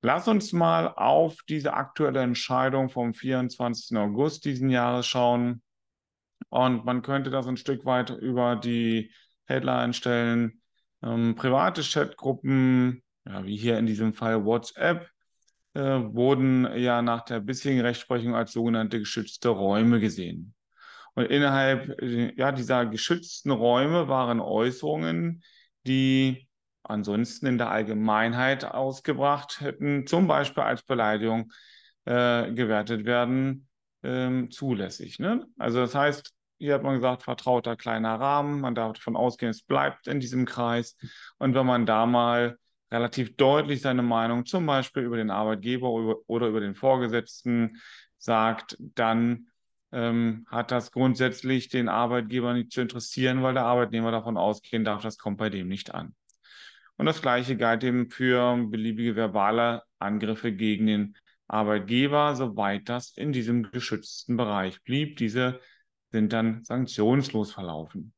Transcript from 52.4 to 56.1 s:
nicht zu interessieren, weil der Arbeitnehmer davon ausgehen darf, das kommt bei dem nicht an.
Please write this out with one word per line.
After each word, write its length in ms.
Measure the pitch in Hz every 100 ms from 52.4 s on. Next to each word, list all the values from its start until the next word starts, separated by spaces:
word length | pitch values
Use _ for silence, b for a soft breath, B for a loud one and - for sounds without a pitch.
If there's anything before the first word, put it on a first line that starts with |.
| 120
nicht 180 | 123 120
zu 100 | -
interessieren, 600 | 123 127 - - 127 127
weil 140 | 131 127
der 100 | 120
Arbeitnehmer 460 | 123 117 113 113
davon 260 | 113 117 107
ausgehen 480 | 95 107 - 117 110
darf, 160 | 104
das 160 | 110 -
kommt 220 | - 101
bei 100 | 107
dem 180 | 101 90
nicht 280 | 98 - 87
an. 180 | 80